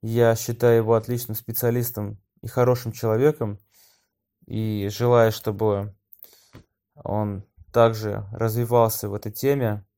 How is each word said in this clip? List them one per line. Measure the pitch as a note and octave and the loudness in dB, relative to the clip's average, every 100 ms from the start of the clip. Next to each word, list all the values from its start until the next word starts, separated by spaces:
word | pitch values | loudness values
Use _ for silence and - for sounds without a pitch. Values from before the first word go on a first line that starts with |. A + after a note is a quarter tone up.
Я | A2 A2+ A#2 A2+ | -2 4 4 4
считаю | - A#2+ B2 A#2 | -2 0 4 4
его | A2 | 4
отличным | A2+ A2 A#2+ B2 A2 | 2 2 -6 -6 -10
специалистом | - A#2 B2 A#2 A#2 - G#2 G#2 _ _ | -8 -4 0 0 -2 -6 -8 -10 _ _
и | A#2 | -8
хорошим | - B2 B2 A#2 | 0 2 2 -2
человеком. | G#2+ A#2 A2 C#3+ D3+ A2 G2+ _ _ _ _ _ _ _ _ _ | -6 -2 2 2 0 -6 -8 _ _ _ _ _ _ _ _ _
И | A2 A2 G#2 G2+ | -6 -4 -4 -4
желаю, | G#2 A#2+ A#2+ A2+ | -2 2 4 4
чтобы | G#2+ - G2+ A2 G2+ G#2 - _ _ - _ _ - _ _ _ _ | 2 -6 -2 -2 -2 -4 -12 _ _ -20 _ _ -20 _ _ _ _
он | - G#2 G#2+ G2 - _ _ | -8 -4 -4 -6 -14 _ _
также | - A#2 A2+ A2 G#2 G2+ | 4 4 2 -6 -6 -8
развивался | G#2+ A2+ A2+ A#2 A#2+ A2+ - G#2+ | -4 -2 -2 0 4 4 0 -6
в | |
этой | G2+ - | -6 -8
теме. | G#2 C3+ C#3+ A#2+ G#2 - | -4 -2 0 0 -4 -10